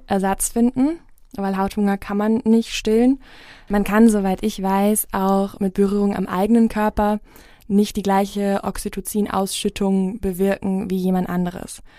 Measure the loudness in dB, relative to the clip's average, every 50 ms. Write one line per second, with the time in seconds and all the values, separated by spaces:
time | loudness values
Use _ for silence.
0 | -4 -2 -2 0 0 0 -2 -2 -4 -4 0 0 0 2 2 2 0 0 0 -4
1 | -10 -20 -20 _ -20 _ -8 -6 -4 -4 -2 -2 -2 -2 0 0 0 0 0 -2
2 | -4 -4 -4 -2 0 0 0 0 2 2 2 2 2 -2 -8 -6 -2 0 2 4
3 | 4 4 2 0 -6 -14 -20 -20 -20 -20 -20 -20 -6 -2 -2 0 0 2 4 6
4 | 6 6 6 4 0 0 -2 -2 -2 -4 -4 -2 -2 0 2 2 2 2 2 0
5 | -2 -4 -4 -2 0 2 2 2 0 -2 -4 -4 -4 -2 2 0 0 2 2 0
6 | 0 0 0 -2 -4 -4 -2 -2 2 4 4 4 4 2 2 0 -2 0 0 0
7 | 0 0 0 -2 -6 -12 -20 -20 -20 -20 -20 _ -6 0 2 2 2 2 -2 -2
8 | 0 2 2 2 0 0 -2 -4 -2 0 -2 -2 -4 -6 -8 -8 -8 -8 -8 -8
9 | -10 -4 -4 -2 -2 -2 -2 -4 -4 -4 -4 -4 -4 -4 -4 -2 -2 0 0 0
10 | 0 -2 -4 -6 -6 -6 -2 0 0 0 0 -2 -2 -4 -4 -4 -4 -4 -4 -2
11 | -2 0 0 -2 -2 -2 -2 -4 -4 -4 -6 -10 -12 -14 -14 -18 -20 -20 -20